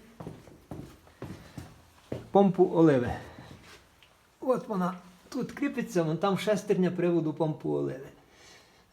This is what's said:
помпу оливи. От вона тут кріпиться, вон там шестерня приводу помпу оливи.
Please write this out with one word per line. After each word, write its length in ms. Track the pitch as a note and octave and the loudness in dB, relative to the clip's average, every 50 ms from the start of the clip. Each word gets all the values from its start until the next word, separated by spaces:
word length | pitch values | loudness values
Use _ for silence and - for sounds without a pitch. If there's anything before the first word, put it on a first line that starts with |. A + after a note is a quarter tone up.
| - - - - - - - - - - - - - - - - - - - - _ - - _ - - - - - - - - - - - - - - _ _ - - - - - - | -20 -20 -20 -18 -16 -16 -16 -18 -20 -20 -20 -20 -18 -16 -14 -14 -14 -16 -18 -20 _ -20 -20 _ -16 -14 -14 -16 -18 -20 -18 -18 -18 -18 -20 -20 -20 -20 _ _ -16 -12 -12 -12 -4 2
помпу 400 | - G3 G3+ F#3+ - - F3+ F3+ - | 4 6 6 6 6 4 4 4 6
оливи. 360 | E3+ E3 D#3+ C#3+ B2+ A#2 - - - - - - - - - - - - - - - _ _ _ _ _ _ _ _ _ _ _ _ | 6 6 6 6 4 2 0 -4 -8 -10 -14 -18 -20 -20 -20 -20 -20 -20 -20 -20 -20 _ _ _ _ _ _ _ _ _ _ _ _
От 280 | - C4+ B3 F#3 - - | 0 0 0 0 -2 -4
вона 260 | G#3+ F#3 F3 F3+ F3+ - - - - - - - - | -4 -2 -2 -2 -4 -6 -12 -20 -20 -20 -16 -10 -8
тут 180 | B3+ - - | -6 -6 -6
кріпиться, 520 | - - C#4+ C#4 - A#3+ A#3 - - F3+ E3 | -6 -6 -6 -4 -4 -6 -6 -2 -2 0 0
вон 140 | D#3 D#3+ E3 | 0 0 0
там 200 | - G3+ F#3+ F3 | 0 0 0 0
шестерня 540 | - G#3 G#3+ G3 - - G3 F3+ F#3 E3+ | 0 0 0 0 0 0 2 2 2 0
приводу 420 | F3+ - F3 F3 E3+ E3+ D3+ D#3 D3+ | 0 0 0 2 2 2 0 0 -2
помпу 360 | - E3 D#3 D3+ - - D3+ | 0 -2 -2 -2 -2 -4 -4
оливи. 380 | D3 C#3+ C#3+ C#3 C3 C3+ C#3 - - - _ _ _ - - - - - - _ _ _ _ _ | -2 -2 -2 -4 -6 -8 -12 -16 -20 -20 _ _ _ -20 -20 -20 -20 -20 -20 _ _ _ _ _